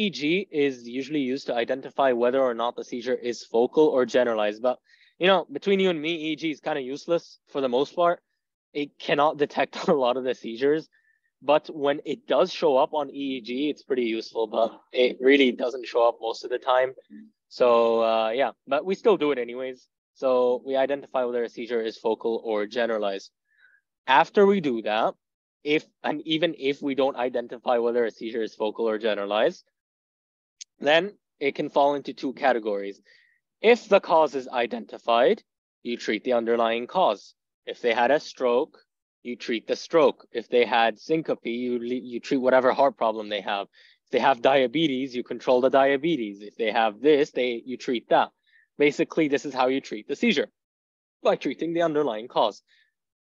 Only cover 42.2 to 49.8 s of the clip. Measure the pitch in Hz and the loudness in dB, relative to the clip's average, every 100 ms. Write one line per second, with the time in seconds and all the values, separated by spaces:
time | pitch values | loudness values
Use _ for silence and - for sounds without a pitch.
42.2 | - 139 127 127 123 104 139 110 113 110 | -4 0 4 4 4 4 2 2 -2 -2
43.2 | 104 104 107 101 95 _ _ _ _ 127 | -6 -6 -4 -6 -6 _ _ _ _ 0
44.2 | 135 127 131 139 127 139 165 127 135 120 | 2 4 4 4 2 0 0 -2 -6 -8
45.2 | 110 123 - 127 131 135 139 139 160 147 | -8 -6 0 2 4 4 4 2 0 -2
46.2 | 107 101 104 - 110 117 110 104 139 143 | -4 -8 -14 -6 -2 0 0 2 4 4
47.2 | 151 151 123 117 127 117 - 117 - 160 | 2 -2 -2 -4 -8 -10 -4 -4 0 2
48.2 | 113 _ _ _ _ - 147 139 160 - | 2 _ _ _ _ 0 2 2 -2 0
49.2 | 151 139 147 127 127 135 | 0 0 -4 -2 0 0